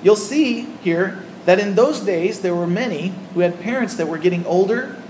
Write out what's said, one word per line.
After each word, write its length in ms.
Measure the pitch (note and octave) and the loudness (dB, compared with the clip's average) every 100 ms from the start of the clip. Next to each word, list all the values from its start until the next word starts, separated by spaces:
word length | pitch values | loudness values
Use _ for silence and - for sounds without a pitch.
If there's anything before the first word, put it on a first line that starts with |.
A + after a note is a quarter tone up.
you'll 120 | F#3 G#3 | 6 4
see 520 | - C#4+ C#4 A#3 - - | 2 0 0 0 -6 -6
here 400 | F3+ E3+ F#3+ - - - - | -2 0 0 -4 -14 -4 2
that 120 | F#3 | 4
in 160 | G3+ | 4
those 280 | G3 C4 D4 | 4 4 2
days 400 | G3+ F3 F#3 G#3+ | -2 0 0 -2
there 120 | F#3 | -2
were 140 | F3 E3+ | -2 0
many 460 | F3+ B3 D#3 F3 F#3 - | -2 -2 -4 -6 -8 -6
who 60 | F3 | 0
had 220 | F3 F3 | 0 0
parents 340 | G#3+ C4 A3+ - | -4 -2 -2 -2
that 120 | D#3+ | -4
were 120 | D#3+ | 0
getting 260 | E3+ E3+ E3+ | 0 0 0
older 520 | F3 G3 A#3 C#4 - - | 2 2 0 -4 -12 -16